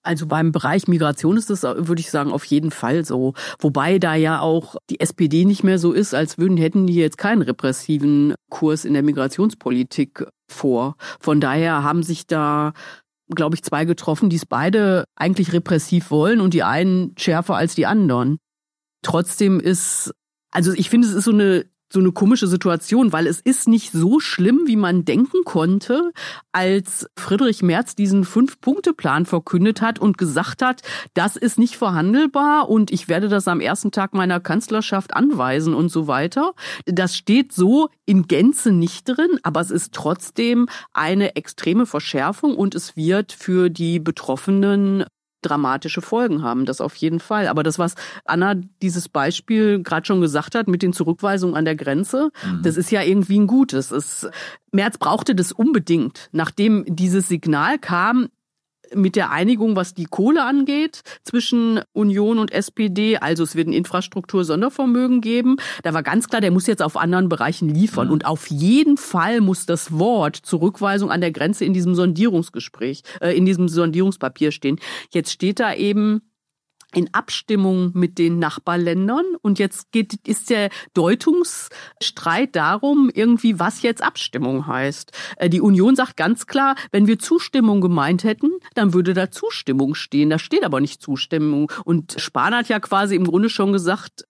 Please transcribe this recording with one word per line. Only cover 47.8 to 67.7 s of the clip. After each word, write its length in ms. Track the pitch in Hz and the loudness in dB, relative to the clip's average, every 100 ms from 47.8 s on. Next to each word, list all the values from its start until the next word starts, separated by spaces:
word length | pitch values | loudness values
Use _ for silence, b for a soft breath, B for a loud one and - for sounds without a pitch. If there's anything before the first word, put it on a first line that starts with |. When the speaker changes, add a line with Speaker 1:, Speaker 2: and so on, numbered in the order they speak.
| 170 - B B | -4 -4 B B
Speaker 1:
Anna, 320 | - 170 196 190 180 - | -4 0 0 0 -6 -6
dieses 280 | 185 170 - | -4 -4 -4
Beispiel 760 | 147 143 170 - 220 214 202 | -2 -2 -4 -2 2 2 0
gerade 220 | 170 165 - | 0 -4 0
schon 160 | 190 | 0
gesagt 340 | 160 147 - 233 | 2 0 -2 -2
hat 140 | 202 | 0
mit 120 | 180 | 0
den 120 | 185 | 0
Zurückweisungen 640 | - 160 175 202 196 180 156 | -2 -2 -2 -2 0 -2 0
an 80 | 160 | -2
der 100 | 151 | -2
Grenze, 560 | 139 143 202 262 302 - 190 | -2 -2 -2 -2 -2 -4 -8
Speaker 2:
Mhm. 180 | 175 | -2
Speaker 1:
das 140 | 170 156 | -2 -2
ist 140 | 175 | 0
ja 100 | 208 | 0
irgendwie 400 | 170 196 180 208 | 2 2 2 2
ein 60 | 196 | 4
gutes. 440 | 262 269 135 127 | 4 2 0 -4
Es, 340 | 135 - - - B B B - | -6 -6 -10 -12 B B B -2
Merz 260 | 196 208 - | 0 0 -2
brauchte 380 | 151 220 - 185 | -2 0 0 0
das 160 | 175 | -2
unbedingt. 800 | - 262 240 160 170 110 - - | 0 2 2 0 0 0 -6 -8
Nachdem 540 | 160 160 - 214 208 - | -4 -4 0 2 2 0
dieses 400 | 165 185 190 185 | -2 0 0 0
Signal 500 | 170 160 147 180 302 | -2 0 0 0 -2
kam, 520 | - 175 202 247 233 _ _ _ _ _ _ 202 | -2 -2 2 0 -2 _ _ _ _ _ _ 0
mit 200 | 185 208 | 0 0
der 160 | 170 | -2
Einigung, 440 | 151 202 226 226 190 | 0 2 2 0 0
was 180 | 180 | -4
die 120 | - 165 | -8 -8
Kohle 380 | - 220 320 | 0 2 2
angeht, 580 | 254 277 269 285 320 - B B | 2 0 0 0 -2 -6 B B
zwischen 580 | - 240 - 240 226 220 - | -4 -4 0 0 2 0 -2
Union 460 | 208 208 196 208 233 | 0 0 2 2 2
und 120 | 220 | 0
S 200 | 190 - | -2 -4
P 180 | - 214 | -2 -2
D. 280 | 185 220 214 | 0 0 0
Also 260 | 147 165 | -2 -2
es 120 | 156 160 | -2 -2
wird 120 | 170 | -2
ein 60 | |
Infrastruktur-Sondervermögen 1500 | - 175 185 - 190 175 196 165 160 247 277 262 240 254 254 | -2 -2 -4 -4 -10 -4 -2 0 0 -2 -2 0 2 2 0
geben. 360 | 220 233 247 269 B B | 0 0 2 0 B B
Da 100 | 170 | -4
war 100 | 160 | -2
ganz 240 | 135 202 - | 0 0 0
klar, 140 | 226 | 0
der 100 | 196 | 2
muss 160 | 180 202 | 2 2
jetzt 140 | 214 | 0
auf 160 | 156 - | 0 0
anderen 320 | 170 185 185 | 0 2 0
Bereichen 400 | 165 127 - | 0 -2 -2
liefern. 380 | 160 | 0